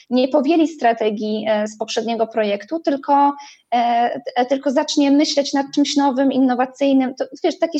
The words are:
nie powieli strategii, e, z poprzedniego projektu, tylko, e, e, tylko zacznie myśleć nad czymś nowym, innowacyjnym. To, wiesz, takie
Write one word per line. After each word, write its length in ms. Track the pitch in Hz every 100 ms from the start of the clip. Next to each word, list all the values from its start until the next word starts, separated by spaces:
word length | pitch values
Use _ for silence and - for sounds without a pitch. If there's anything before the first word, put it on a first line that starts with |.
| -
nie 180 | 247 262
powieli 400 | 302 269 330 311
strategii, 800 | - 233 226 220 208 214 214 214
e, 180 | 214 214
z 100 | 214
poprzedniego 500 | 214 240 220 226 220
projektu, 520 | 233 208 202 - 330
tylko, 560 | 330 277 285 285 285 285 - - _
e, 40 | 240 240 233 240 - - 240
e, 100 | 247
tylko 260 | 269 277
zacznie 400 | 262 302 - 277
myśleć 420 | 285 311 - 277
nad 120 | 277 269 294
czymś 200 | 285 294
nowym, 340 | 277 254 277
innowacyjnym. 840 | 254 262 247 262 - 277 269 254 254
To, 100 | - -
wiesz, 160 | 349 -
takie 200 | 330 302